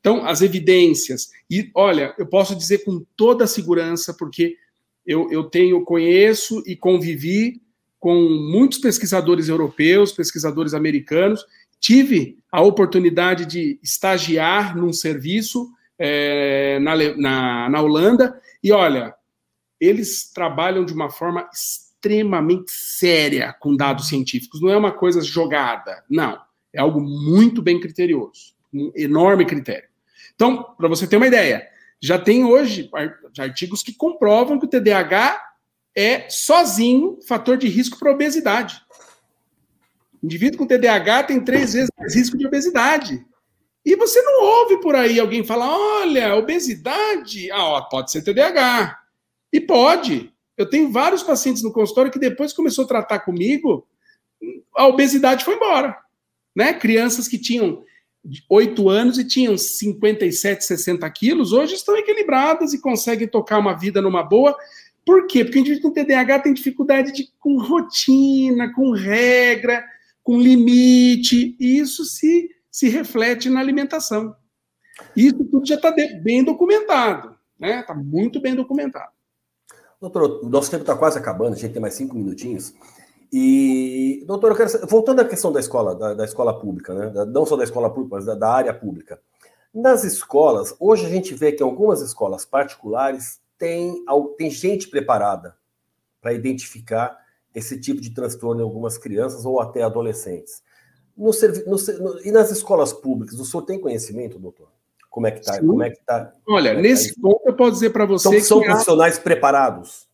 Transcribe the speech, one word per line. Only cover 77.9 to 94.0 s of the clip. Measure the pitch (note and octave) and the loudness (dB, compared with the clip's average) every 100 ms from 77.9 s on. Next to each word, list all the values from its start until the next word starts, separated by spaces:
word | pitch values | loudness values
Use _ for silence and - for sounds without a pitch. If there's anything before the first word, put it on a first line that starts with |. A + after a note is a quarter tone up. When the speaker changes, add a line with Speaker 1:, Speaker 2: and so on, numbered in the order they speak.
Speaker 1:
muito | D#3 C#3+ D#3 A3+ C#4+ | -12 -6 -4 -2 -4
bem | C4+ | -4
documentado. | B3+ B3+ C4+ C#4+ - - _ _ _ _ _ _ _ _ _ | -4 -4 -4 -6 -10 -18 _ _ _ _ _ _ _ _ _
Speaker 2:
Doutor, | F#3 F3+ D3 D3 | -8 0 0 -2
o | A#2+ | -2
nosso | C3+ C#3+ | -2 -2
tempo | E3 | -6
tá | D3 C3 | -4 0
quase | D#3 D3 | 0 0
acabando, | - F#2 A#2 | -8 -4 -4
a | G#2+ | -4
gente | A2+ | -8
tem | A#2 | -8
mais | A2 | -10
cinco | - C3+ B2 | -8 -10 -8
minutinhos. | G2 F#2 B2 G2+ F2 _ _ _ _ _ _ | -8 -10 -10 -12 -14 _ _ _ _ _ _
E, | C3 C3 C3+ C3+ C3 C3 C3 C3 C#3 D3+ | 0 2 4 2 0 -4 -4 -4 -4 -6
doutor, | G3 A3 | 0 2
eu | G#3+ | 2
quero | A3+ | 0
sa-, | A3 | 0
voltando | F3+ A3 A3 B3+ | 2 2 4 2
à | |
questão | A#3+ F#3 F3+ | 2 0 -2
da | C#3+ | -2
escola, | A#2+ B2+ G#2+ | -2 -2 -2
da, | F2+ A2 | -4 -6
da | G#2 | -4
escola | G#2+ - A#2+ G#2+ | -8 -2 -4 -2
pública, | G#2 F2+ - | -8 -12 -10
né? | F#2 G#2+ | -10 -8
Da, | G2 | -6
não | G#2 C3 D3+ | -4 -2 0
só | D3 | -2
da | |
escola | A#2 A#2+ A#2 | -2 -4 -4
pública, | A#2+ B2+ G2+ | -4 -10 -10
mas | G2 | -8
da, | |
da | G#2 A2 | -4 0
área | B2+ C3 | 0 -2
pública. | - G#2+ F2 - E2 _ _ _ _ _ | -6 -10 -12 -18 -20 _ _ _ _ _
Nas | A3 B3 B3 | -2 2 2
escolas, | F#3+ - - C#3 D#3 A2 G2 - | 0 -8 -2 2 2 2 -4 -4
hoje | F#3 G3 F3 | 2 2 2
a | |
gente | F3+ - | -4 -6
vê | C3 D3+ | -2 -2
que | D3 | 0
algumas | C3+ B2+ G#3 D#3+ | -4 0 0 0
escolas | C#3 - G2+ F#2 | -4 -6 -6 -6
particulares | - C3+ C#3 - G#2+ A2+ C3+ C3+ A#2+ - _ _ | -6 -4 -4 -8 -8 -4 -4 -4 -12 -18 _ _
têm | E3+ E3+ F3 F3 | -8 -6 -8 -10